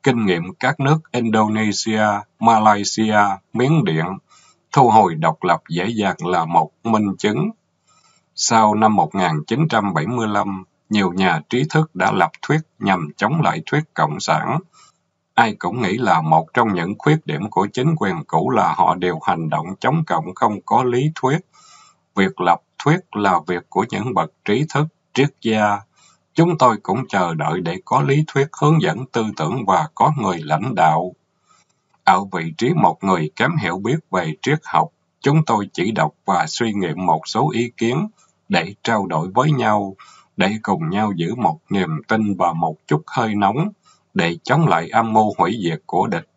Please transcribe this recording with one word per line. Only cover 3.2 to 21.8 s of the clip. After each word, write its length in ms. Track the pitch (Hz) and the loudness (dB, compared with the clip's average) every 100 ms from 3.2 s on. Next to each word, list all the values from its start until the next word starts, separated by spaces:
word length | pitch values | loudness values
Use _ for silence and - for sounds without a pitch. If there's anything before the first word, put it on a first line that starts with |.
| 101 95 _ | 2 0 _
Miến 320 | 117 131 160 | -2 2 2
Điện, 220 | 101 80 85 98 _ - _ _ _ | 2 -2 -4 -8 _ -20 _ _ _
thu 180 | - 123 | 4 6
hồi 240 | 110 95 | 6 4
độc 300 | 80 80 80 | 2 -2 0
lập 180 | 90 82 - | -2 -2 -2
dễ 180 | 82 95 | -4 -2
dàng 280 | 113 98 87 87 | -2 -2 -2 -2
là 180 | 87 | -2
một 260 | 82 85 82 _ | 0 0 -2 _
minh 320 | 117 110 104 95 | -2 0 0 -2
chứng. 320 | - 135 202 - _ _ _ _ _ _ _ | -2 0 -4 -6 _ _ _ _ _ _ _
Sau 400 | - - 113 107 | -6 0 4 4
năm 220 | 107 110 107 | 4 2 2
một 180 | 82 | 0
nghìn 300 | 98 90 78 - | 0 -2 -2 -2
chín 220 | 117 80 | -2 2
trăm 260 | 117 101 | 0 0
bảy 120 | 82 87 | -2 -2
mươi 220 | 123 110 | -2 -2
lăm, 360 | 101 98 95 92 _ _ | -2 -2 -6 -12 _ _
nhiều 220 | 104 92 | 0 0
nhà 300 | 90 92 80 - | 0 0 0 -2
trí 140 | 123 147 | -2 0
thức 240 | 156 160 | 0 -2
đã 180 | - 98 | -2 0
lập 180 | 104 82 - | 2 0 -2
thuyết 180 | - 151 - _ | -2 -2 -4 _
nhằm 300 | 101 92 76 - | -2 -2 -4 -4
chống 240 | 104 160 | -2 0
lại 220 | 98 82 82 | 0 -2 -4
thuyết 280 | 151 156 | -4 -4
cộng 260 | - 82 151 | -4 -4 -4
sản. 380 | - 156 - 143 - _ _ _ _ _ _ | -2 -2 -2 -4 -6 _ _ _ _ _ _
Ai 200 | - 117 | 0 0
cũng 280 | - 90 117 | -2 -6 -2
nghĩ 160 | 101 113 | -2 0
là 220 | 113 82 | 2 2
một 260 | 80 78 80 | 4 2 2
trong 200 | 123 113 | 0 0
những 200 | 90 82 82 | 0 -4 -2
khuyết 280 | - 156 - | 2 2 0
điểm 240 | 76 107 | -6 -4
của 160 | - 101 | -2 -2
chính 220 | - 135 160 | -2 -2 0
quyền 280 | 101 82 73 | -2 -4 -4
cũ 240 | 82 101 | -2 0
là 240 | 123 87 82 | 0 0 2
họ 180 | 85 | 0
đều 240 | 90 90 82 98 | 2 -2 -2 -2
hành 240 | 82 80 | -2 -2
động 160 | 78 82 98 | -4 -4 -4
chống 240 | 120 160 | -2 0
cộng, 300 | 160 85 82 | 0 -4 -4
không 260 | 92 117 101 - | -2 -2 -2 0
có 180 | 113 | 0
lý 260 | 127 123 151 | 2 0 -2
thuyết. 240 | 160 131 160 _ _ - - | -2 -2 -2 _ _ -20 -20